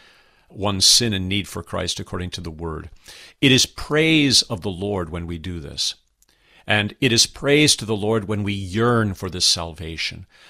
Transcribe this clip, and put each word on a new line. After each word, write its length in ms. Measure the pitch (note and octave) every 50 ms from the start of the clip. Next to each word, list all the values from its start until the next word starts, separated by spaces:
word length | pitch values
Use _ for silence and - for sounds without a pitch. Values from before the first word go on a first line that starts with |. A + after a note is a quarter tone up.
| - - _ _ _ _ _ _ _ _
one's 360 | - A#2 F#2+ G#2 G2 F#2+ F#2
sin 280 | - - - B2 A2+ G#2
and 160 | F#2+ F#2 F#2
need 180 | G2 G#2 F2+ -
for 140 | - F2+
Christ 380 | F2 - - F2+ F2+ F2 - -
according 320 | G2 - - F#2 F2+ F2+
to 100 | - -
the 80 | E2+ E2
word. 400 | D#2+ D#2 E2+ E2 D#2 D#2 D#2 D#2 - - _ - - - - - - _
It 100 | C#3 C#3
is 160 | C3+ B2+ - -
praise 720 | - - - - D3 D3+ D#3+ D#3+ D#3+ D#3 C#3+ C3+ A#2+ - -
of 180 | - A#2+ F2
the 100 | D#2+ G#2
Lord 400 | F2+ E2+ G2 G#2 G2+ F#2+ F2 D#2
when 160 | E2 E2+ E2+ E2
we 100 | E2+ E2
do 220 | D#2 F2+ F2 E2
this. 340 | C#2+ C#2 C#2+ - - - - - _ _ _ _ _ _ _ _ _ _ _ - _ -
And 280 | G#2+ G#2 G#2 G#2 - -
it 120 | C#3 B2+
is 160 | A2+ A2 - -
praise 480 | - - - C#3 C#3+ D3 D3+ C#3 -
to 100 | - A2
the 100 | G2+ A2+
Lord 320 | G2+ G2+ G#2+ A2+ A2+ G2 G2
when 140 | G#2+ G#2
we 100 | G2+ G#2
yearn 640 | G2+ G2 G2 F#2 F2+ A2 A#2 A#2+ A#2+ A#2 A2 G#2 F#2
for 160 | - G2+ F#2
this 160 | E2 F#2 E2+
salvation. 800 | - - F#2 E2 E2+ D#2+ D#2+ E2+ D#2+ D#2+ D#2 - - E2 D#2+ F2+ - _ _ - -